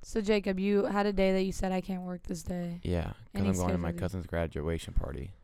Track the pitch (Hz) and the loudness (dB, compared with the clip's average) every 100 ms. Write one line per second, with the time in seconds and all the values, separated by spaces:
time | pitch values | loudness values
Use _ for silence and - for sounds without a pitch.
0 | - 226 202 208 202 185 196 202 - 202 | -6 -2 2 2 2 0 4 4 4 2
1 | 202 196 190 190 190 180 190 185 180 185 | 2 4 4 4 2 0 0 0 -2 -4
2 | 180 180 - 175 - 180 175 175 - 87 | -6 -8 -6 -6 -4 -4 -4 -4 -2 0
3 | 80 - - 196 - 90 90 90 85 170 | -2 -6 -8 -2 2 2 2 2 0 -2
4 | 92 90 80 85 82 78 76 82 - - | -2 -4 -2 -2 0 -2 -2 -2 0 0
5 | - - 98 - | 0 -2 -8 -12